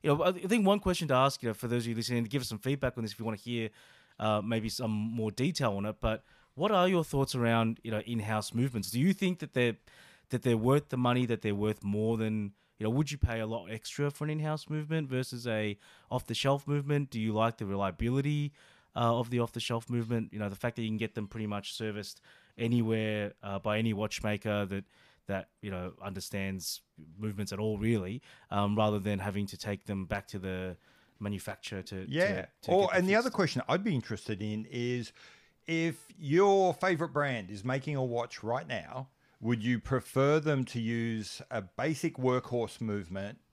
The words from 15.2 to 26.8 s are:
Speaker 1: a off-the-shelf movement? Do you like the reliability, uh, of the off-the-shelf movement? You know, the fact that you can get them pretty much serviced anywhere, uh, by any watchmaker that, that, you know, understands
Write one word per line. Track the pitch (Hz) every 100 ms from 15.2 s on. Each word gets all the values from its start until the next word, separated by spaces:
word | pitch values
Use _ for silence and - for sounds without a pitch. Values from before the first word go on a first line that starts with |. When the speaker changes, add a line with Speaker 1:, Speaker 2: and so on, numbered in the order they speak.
| 127 123 120
Speaker 1:
a | 110 107 101 - - _
off-the-shelf | 127 - 120 135 143 143
movement? | 147 143 147 139
Do | 117
you | 110
like | 107 113 -
the | 101
reliability, | 98 98 85 113 131 143 147 147 _ - - _ -
uh, | 117 117
of | 117
the | 123
off-the-shelf | 117 117 - 117 -
movement? | 120 113 117 110
You | 107
know, | 104
the | 98
fact | 123 -
that |
you | 110
can | 110
get | 110 -
them | 101
pretty | 113 107
much | 101 -
serviced | - 110 104 98 - - - _ -
anywhere, | 117 120 113 110 110 107 101 -
uh, | 101 98
by | 107 107
any | 113
watchmaker | 101 107 - 110 104 110 104 98
that, | 98 - _ - _ -
that, | 98 - _
you | 107
know, | 92 90 -
understands | 98 95 - 101 98 95 82 -